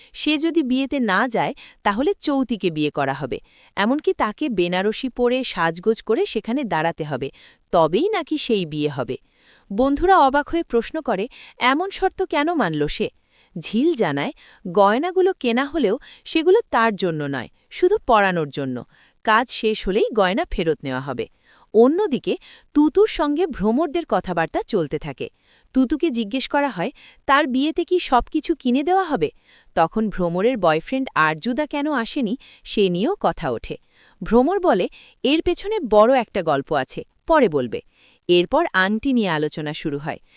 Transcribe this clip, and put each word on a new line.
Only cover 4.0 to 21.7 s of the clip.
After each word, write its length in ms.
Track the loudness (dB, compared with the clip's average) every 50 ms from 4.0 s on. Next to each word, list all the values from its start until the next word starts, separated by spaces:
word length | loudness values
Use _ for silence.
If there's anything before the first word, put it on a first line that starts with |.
| 0 -2 -2
তাকে 360 | 0 -2 -4 -2 -4 -6 -4
বেনারসি 600 | -2 0 0 0 0 0 0 -2 -2 -4 -6 -8
পরে 360 | -4 -2 0 0 0 0 -2
সাজগোজ 580 | -4 -4 -2 -2 -2 -2 -2 -2 -2 -2 -2 -2
করে 240 | -2 0 0 0
সেখানে 380 | -2 -4 -6 -6 -4 -4 -4 -4
দাঁড়াতে 400 | -2 -2 -2 -2 -2 -4 -4 -6
হবে, 260 | -6 -6 -6 -6 -8 -10 -14 -20 -20 _ _ _ _
তবেই 380 | 2 4 4 4 4 2 0 0
নাকি 300 | 0 -2 -4 -4 -6 -6
সেই 280 | -2 -2 0 0 -2
বিয়ে 220 | -2 -2 -2 -2 -2
হবে। 300 | -2 -4 -6 -6 -8 -10 _ _ _ _ _ _ _ _ _ _ -2
বন্ধুরা 460 | 0 2 2 2 2 4 4 6 6
অবাক 300 | 6 4 4 0 -2 0
হয়ে 140 | -4 -4 -4
প্রশ্ন 380 | -2 -2 -2 -2 -2 -6 -6
করে, 280 | -4 -4 -4 -4 -4 -6 -10 -16 -20 -20 -8 -2
"এমন 320 | 0 2 2 2 0 -4
শর্ত 320 | -4 -2 -2 -2 -2 -4 -4
কেন 320 | -2 -2 -2 0 0 0
মানল 320 | 0 0 0 0 0 -2
সে?" 240 | -2 -2 -4 -4 -6 -6 _ _ _ _ _ _ _ _ -10
ঝিল 360 | -8 -4 -2 0 0 0 0
জানায়, 380 | 0 0 0 0 -2 -4 -6 -8 -12 -18 -20 -20 _ -14 -2
গয়নাগুলো 640 | 2 4 4 4 4 2 0 -2 0 2 2 2 0 0
কেনা 240 | -2 -2 0 0 -2
হলেও 340 | -2 -2 -2 0 0 0 -2 -6 -12 -20 -20 _
সেগুলো 360 | -6 -4 0 4 4 4 4 2 _
তার 260 | 0 2 2 2 0
জন্য 280 | 0 -2 -2 -2 -2 -4
নয়, 240 | -4 -6 -6 -8 -10 -14 _ _ _
শুধু 280 | -2 0 2 2 2 0 2
পরানোর 440 | 2 4 4 4 4 2 0 -2 -4
জন্য। 340 | -4 -6 -6 -6 -6 -8 -10 -12 _ _ _ _ _ _ 0
কাজ 260 | 2 2 2 2 0
শেষ 380 | -4 -2 0 0 0 0 -2 -2
হলেই 160 | 0 0 0 0 2
গয়না 320 | 2 2 2 2 0 -2 -2
ফেরত 280 | -4 -2 0 0 -2 -2 -4
নেওয়া 160 | -6 -6 -6
হবে। 280 | -6 -6 -6 -6 -8 -8 _ _ _ _ _ _ _ _